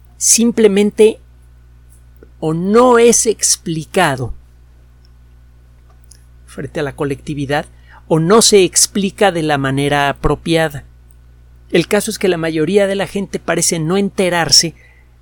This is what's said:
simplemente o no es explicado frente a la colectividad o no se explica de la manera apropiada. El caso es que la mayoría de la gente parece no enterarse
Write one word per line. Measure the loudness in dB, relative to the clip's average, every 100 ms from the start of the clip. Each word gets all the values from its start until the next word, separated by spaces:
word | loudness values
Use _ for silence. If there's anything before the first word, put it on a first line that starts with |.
| -20 -6
simplemente | -2 0 0 2 2 2 0 4 2 2 -12 -20 -20 -20 -20 -20 -20 -20 -20 -20 -20 -8
o | -6
no | -4 2 4 6 6
es | 4 4 0
explicado | -2 -4 -4 -6 -8 -4 0 0 -2 -8 -12 -18 -20 -20 -20 -20 _ -20 -20 -20 -20 -20 -20 -20 -20 -20 -20 -20 -20 -20 -20 -20
frente | -14 -10 -8
a |
la | -8 -6
colectividad | -8 -8 -10 -8 -4 -6 -6 -16 -20 -12 -2
o | 0
no | 4 4
se | 4 4
explica | 4 0 -2 -2 -4 0 0
de | 0
la | -2 -2
manera | -2 -2 0 0 -2
apropiada. | -2 -2 -2 -2 0 -2 -6 -18 -20 -20 -20 -20 -20 -20 -20 -4
El | -2 0
caso | -2 -4
es | -4
que | -2
la | -2
mayoría | -4 -2 0 0 0
de | -2
la | -6
gente | -8 -8 -8
parece | -6 -4 -2 -2
no | -2 -2
enterarse | -2 -2 -2 0 0 0 -2 -8 -20 _ _ _